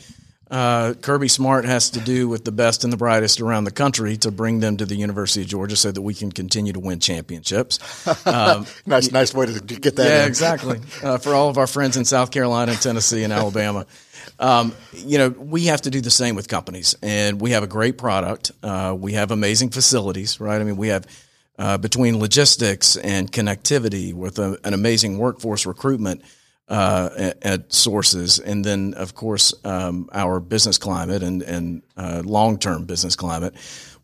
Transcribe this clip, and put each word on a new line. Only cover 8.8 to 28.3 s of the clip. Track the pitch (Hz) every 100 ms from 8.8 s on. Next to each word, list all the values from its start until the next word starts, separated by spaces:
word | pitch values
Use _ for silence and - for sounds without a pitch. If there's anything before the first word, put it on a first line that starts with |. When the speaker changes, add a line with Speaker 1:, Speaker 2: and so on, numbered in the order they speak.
| -
Speaker 2:
Nice, | 123 123
nice | 131 127
way | 131 120
to | 107
get | 101 117 143 135
that | 127
Speaker 1:
Yeah, | 147
Speaker 2:
in. | 143
Speaker 1:
exactly. | 127 165 156 127 117 135 -
Uh, | 143 127
for | 143
all | 139 143
of | 139
our | 127
friends | 143 135 127
in | 120
South | 131 127
Carolina | 143 123 120 117
and | 110
Tennessee | 131 113 107 113
and | 107
Alabama. | 107 107 104 104 101 90 - - - - -
Um, | 127 120 117 113 -
you | - 123 147
know, | 127
we | 123 143 165 170
have | 147
to | 139
do | 135
the | 120
same | - 120 101
with | -
companies, | 92 - 90 85 -
and | 104 104 104 101
we | 117
have | 113
a | 101
great | 107 117 123
product. | 127 95 90 107 - -
Uh, | 104 95 95 92
we | 98
have | 107 101
amazing | 110 104 110 127
facilities, | 131 127 123 98 92 101 -
right? | 104 107
I |
mean, | 104 98
we | 107
have, | 98 - - _ _ _ -
uh, | 101 98
between | 104 120 120 113
logistics | 107 139 139 - 110 95 - -
and | 98 98 92
connectivity | - 104 95 - 143 113 98 92
with | 87 92 101
a, | 98 98
an | 101
amazing | 98 113 113 110 98
workforce | 123 - 113 107 92
recruitment, | 87 135 131 101 90 - _ _ _ -
uh, | 104 95 95 90 -
at, | 92 - 98
at | 95 -
sources, | - 117 104 - 95 87